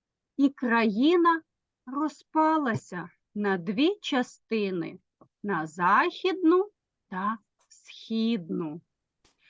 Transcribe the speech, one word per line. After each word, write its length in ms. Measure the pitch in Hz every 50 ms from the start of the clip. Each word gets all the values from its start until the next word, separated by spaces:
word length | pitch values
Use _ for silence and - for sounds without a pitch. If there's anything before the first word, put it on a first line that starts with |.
| _ _ _ _ _ _ _ -
І 120 | 277 277
країна 920 | - - 247 240 233 226 214 226 190 214 262 311 359 359 330 339 330 330 - _ _ _ _ _ _ _ _
розпалася 1200 | 247 262 285 311 294 - - - _ - 311 311 311 311 311 285 247 214 - - - 190 175 165 175 - _ _ _ _
на 220 | 208 208 202 190 180
дві 380 | 165 190 196 208 294 349 415 -
частини: 960 | - - 294 254 247 - - _ _ _ 226 220 202 190 185 175 160 156 143 - _ _ _ _ - _ _ _ -
на 240 | 202 196 160 156 160
західну 1040 | 160 180 175 180 202 240 311 359 349 - - 370 370 381 359 320 - 370 403 415 _ _ _ _ _ _ _ _
та 280 | 202 185 190 208 233 - - _ _ _ _ _
східну. 1120 | - - _ - - - - - 226 226 226 226 233 196 165 160 190 180 170 156 151 170 - _ _ _ _ _ _ _ _ _ _ _ _